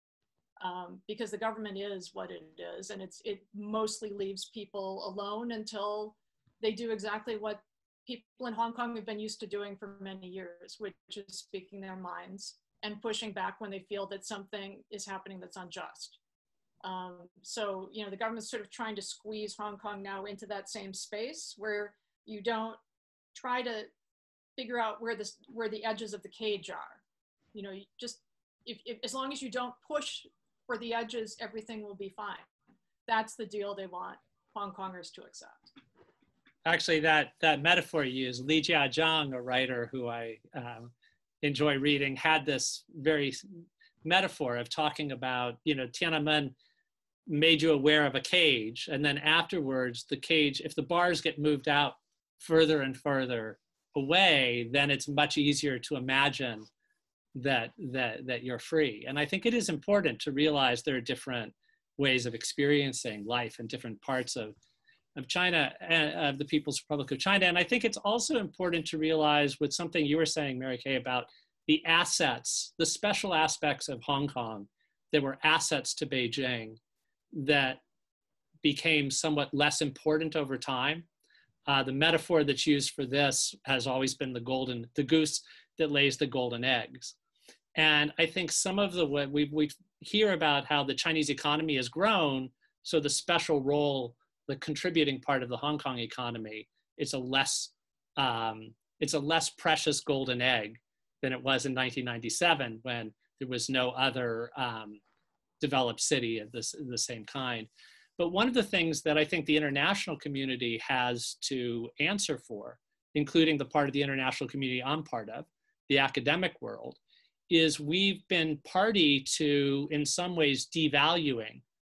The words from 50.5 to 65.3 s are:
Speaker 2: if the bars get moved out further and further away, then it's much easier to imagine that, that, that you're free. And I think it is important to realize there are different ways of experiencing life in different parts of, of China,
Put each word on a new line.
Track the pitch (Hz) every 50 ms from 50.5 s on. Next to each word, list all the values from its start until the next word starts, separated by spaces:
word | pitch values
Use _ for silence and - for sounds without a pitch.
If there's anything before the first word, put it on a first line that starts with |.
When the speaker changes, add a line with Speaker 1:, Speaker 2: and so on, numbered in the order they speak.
| 135 - -
Speaker 2:
if | 156 -
the | -
bars | 139 - 175 175 175 180 175 160
get | - 165 - 147
moved | 147 151 151 139 - 156
out | 143 143 147 135 - - _ _ _ _ _ _ _ _
further | - - 165 160 160 151 156 147
and | 135 135 131 120
further | - 147 139 135 131 123 123 117 110 110 104 - _ _ _ _ _ _ _
away, | 147 135 135 165 185 196 185 156 139 131 123 120 120 117 117
then | 127 143 143 143
it's | 143 135 - -
much | 147 147 147 147 - 156
easier | 143 143 143 143 - 143 131 120
to | - - 151
imagine | 135 127 131 135 135 139 143 139 - 139 123 113 107 110 - _ _ _ _ _ _ _ _ _ _ _ _ _
that, | 135 123 139 135 120 113 117 - -
that, | 190 131 123 135 127 117 110 - 135
that | 127 127 117 120
you're | 127 127 139
free. | - - 165 160 151 131 107 104 - 127
And | 135 143
I | 147
think | 143 - 196 -
it | 233 233
is | 240 190 -
important | 170 147 - - 202 208 190 151 113 -
to | - 156
realize | 135 135 147 156 147 143 135 127 120 120
there | - - 135
are | 127
different | 117 - 131 127 - 139 127 120 110 104 - _ _ _ _ _ _ _ _ -
ways | 139 139 131 127 120
of | 120 117
experiencing | 117 - - - - 143 143 147 143 143 139 131 - - 127 107 104 101
life | 107 120 123 120 110 - -
in | 120 113
different | - 120 - 120 107 101
parts | - - 135 127 120 - -
of, | 127 110 107 101 - _ _ _ _ _ _ _ _ _ _ _
of | 143 131
China, | -